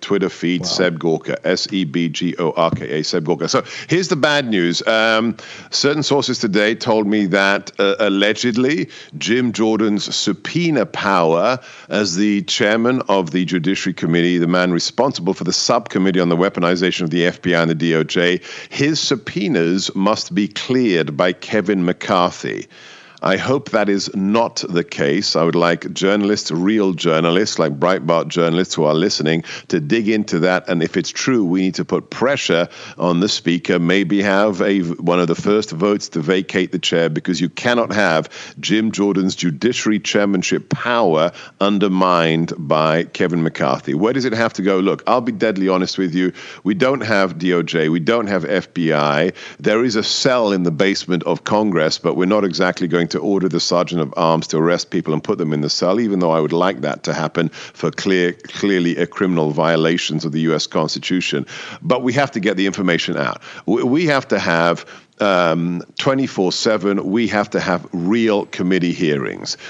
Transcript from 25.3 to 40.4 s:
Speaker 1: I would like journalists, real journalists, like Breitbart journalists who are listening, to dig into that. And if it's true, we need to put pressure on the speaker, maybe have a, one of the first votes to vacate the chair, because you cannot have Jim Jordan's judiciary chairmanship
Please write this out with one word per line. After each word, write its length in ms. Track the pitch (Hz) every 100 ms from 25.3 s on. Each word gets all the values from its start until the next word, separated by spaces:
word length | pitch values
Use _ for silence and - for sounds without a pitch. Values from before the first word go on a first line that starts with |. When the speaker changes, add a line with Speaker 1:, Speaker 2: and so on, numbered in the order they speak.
| 82
Speaker 1:
I 80 |
would 120 | 82 85
like 360 | 85 85 -
journalists, 600 | 80 95 104 101 104 -
real 420 | 80 92 110 95
journalists, 640 | 85 85 80 82 87 107 -
like 220 | 80 71
Breitbart 480 | 87 92 78 85 78
journalists 480 | 87 82 85 90 -
who 80 |
are 100 | 76
listening, 500 | 78 101 - 78 82 - - -
to 100 | -
dig 280 | - 113 107
into 300 | 107 104 85
that. 280 | 90 90 -
And 140 | 87
if 120 | 82 95
it's 140 | 82
true, 340 | - - 123
we 180 | 90 92
need 120 | 95
to 100 | -
put 280 | 90 87 -
pressure 580 | - 123 139 - 85 85 - - -
on 200 | 90 87
the 80 | 104
speaker, 520 | - 85 87 - 90
maybe 420 | 85 95 90 101
have 400 | 101 98 107 90
a, 200 | 101 101
one 380 | 85 - 85 90
of 80 | 87
the 60 |
first 380 | 82 98 107 107
votes 380 | 80 104 101 -
to 100 | 85
vacate 520 | 76 95 90 98 92
the 60 | 90
chair, 320 | - 85 82
because 320 | 80 - 87
you 80 | 87
cannot 420 | - 120 120 113
have 380 | 107 95 80 78 - - -
Jim 320 | - 107 110
Jordan's 440 | 92 101 95 92 -
judiciary 640 | 87 73 117 123 110 107
chairmanship 720 | - 107 101 95